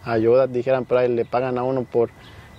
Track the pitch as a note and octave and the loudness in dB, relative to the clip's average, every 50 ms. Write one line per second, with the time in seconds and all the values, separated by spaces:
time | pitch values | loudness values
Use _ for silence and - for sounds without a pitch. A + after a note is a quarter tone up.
0 | - A#2+ A#2 A2 A2+ A#2 A#2+ C3 C3 C3 B2 B2 A#2+ C3 C3 B2+ A#2+ - B2 B2 | -6 -4 -2 0 2 4 4 4 2 2 -2 -4 -2 0 -2 -2 0 0 0 0
1 | B2+ B2 A#2+ A#2 A#2 - - B2 C3 B2+ B2 B2 B2+ C3 C3+ C3 A#2+ - - A#2+ | 2 0 0 -2 -2 -2 -2 -2 -2 -2 -4 -4 -4 -2 -4 -4 -6 -2 0 0
2 | A#2 A2 - - - - - - - - - | 0 0 -4 -14 -20 -20 -20 -20 -20 -20 -20